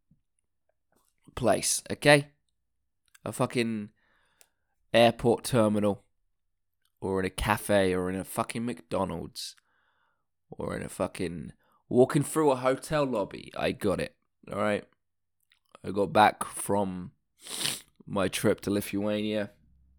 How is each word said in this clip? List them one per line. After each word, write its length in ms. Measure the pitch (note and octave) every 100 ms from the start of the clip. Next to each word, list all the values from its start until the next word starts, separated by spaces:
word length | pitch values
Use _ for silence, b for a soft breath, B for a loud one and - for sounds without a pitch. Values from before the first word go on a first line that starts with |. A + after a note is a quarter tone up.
| _ _ _ _ _ _ _ _ _ _ _ _ _
place, 480 | - A#2 F#2+ - - -
okay? 380 | - D3 D3 C#3+ _ _ _ _ _ _ _ _ _
A 80 | -
fucking 560 | - B2 B2+ A2+ A2 G#2 _ _ _ _ _ _ _ _ _ _
airport 480 | A2+ A#2 A#2 A#2+ A2
terminal, 640 | - B2 G#2+ G#2 G#2 G2 _ _ _ _ _ _ _ _ _ -
or 180 | F#2+ F#2+
in 80 | F#2
a 40 |
cafe, 600 | - A2 G#2 - G2+ F#2+
or 160 | F#2 F2+
in 60 |
a 100 | F#2+
fucking 400 | F2 - A2+ A#2
McDonald's, 920 | A#2+ - - F2+ F2+ E2+ D2+ - - - _ _ _ _ _ _ _ _ -
or 280 | - G2 -
in 80 |
a 40 | -
fucking, 640 | - F#2 - F2 E2+ - - _ _ -
walking 340 | A#2+ B2+ D#3
through 300 | C#3 D#3+ D#3
a 40 | B2+
hotel 480 | B2+ C3+ - D3+
lobby. 460 | C#3 A2+ G2 - - -
I 160 | D#2+
got 280 | F#2 G#2 E2+
it, 140 | - _ _ _ -
all 100 | G2
right? 240 | G#2 G#2 - _ _ _ _ _ _ _ _ -
I 60 | G2
got 220 | G2 F#2
back 320 | F#2+ G#2 -
from 640 | - - - G2+ F#2+ F#2 F2 - _ _ B B B B B _ -
my 220 | G2+ F#2+
trip 340 | - A2 F#2
to 80 | -
Lithuania, 800 | G2+ G2+ G2+ G#2 G#2+ G#2+ G#2+ G2+ _ _ _ _